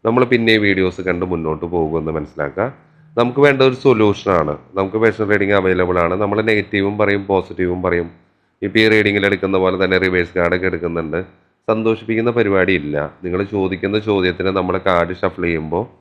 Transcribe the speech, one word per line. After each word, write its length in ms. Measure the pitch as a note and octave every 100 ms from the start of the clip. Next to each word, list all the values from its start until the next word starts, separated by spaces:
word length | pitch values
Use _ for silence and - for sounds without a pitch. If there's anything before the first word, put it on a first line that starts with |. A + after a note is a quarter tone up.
| A2+
നമ്മൾ 160 | A#2+ B2
പിന്നെ 220 | A#2+ A2+ A2
ഈ 40 |
വീഡിയോസ് 380 | G#2 F#2+ F#2 F2+ F#2
കണ്ട് 180 | F2 F2+
മുന്നോട്ട് 320 | F2 D#2+ D#2 F2
പോകുമെന്ന് 380 | F2 D#2 D#2+ D#2+ D#2
മനസ്സിലാക്കുക. 480 | D2 D2+ D2 F2 B2 C#3 _ _ - -
നമുക്ക് 200 | A#2+ B2+ C#3+
വേണ്ട 160 | C3+ C3
ഒരു 80 | B2+ C3+
സൊല്യൂഷനാണ്. 720 | A2+ G#2+ G2+ G2+ F2+ D2+ D2 - F#2+
നമുക്ക് 200 | G2 G#2+
പേഴ്സണൽ 260 | A2+ G2+ G#2
റീഡിംഗ് 220 | G#2 G2+ G2+
അവൈലബിൾ 400 | F#2 F2+ F2+ F2+ E2+
ആണ്. 120 | F#2
നമ്മൾ 140 | G#2 G#2 A2
നെഗറ്റീവും 460 | G#2+ F#2+ G#2 G2 G#2
പറയും, 220 | G#2 G2+ G2
പോസിറ്റീവും 500 | F#2+ F2+ E2+ F2+ F2+ F2+
പറയും. 240 | F2 E2+ - _ _ _ _ G2+
ഇപ്പോൾ 140 | A2
ഈ 40 | A2 A2
റീഡിങ്ങിൽ 280 | G2+ G2+ G2
എടുക്കുന്ന 260 | F#2+ F#2+ F#2+ F#2
പോലെ 120 | F#2
തന്നെ 160 | F#2 F#2 F#2
റിവേഴ്സ് 280 | F2+ F2 F#2
കാർഡൊക്കെ 300 | E2+ F2+ F#2
എടുക്കുന്നുണ്ട്. 500 | F2 E2+ E2+ D#2+ D#2+ F#2 _ _ _ -
സന്തോഷിപ്പിക്കുന്ന 600 | A2 A2 A2 A2+ A2+ A#2 A#2
പരിപാടിയില്ല. 580 | G#2 F#2+ F#2 F2+ D2 D2 D2 -
നിങ്ങൾ 160 | F2+ F2+ G2 G#2
ചോദിക്കുന്ന 420 | F#2+ F#2 F#2+ G#2+ G#2+
ചോദ്യത്തിന് 420 | G2+ F2+ F2 F#2 F#2+
നമ്മൾ 160 | F2+ F#2 F#2+
കാർഡ് 320 | F2 E2+ F2+
ഷഫിൾ 220 | F#2+ F2 E2+
ചെയ്യുമ്പോൾ 340 | E2 D#2 E2 A#2+ _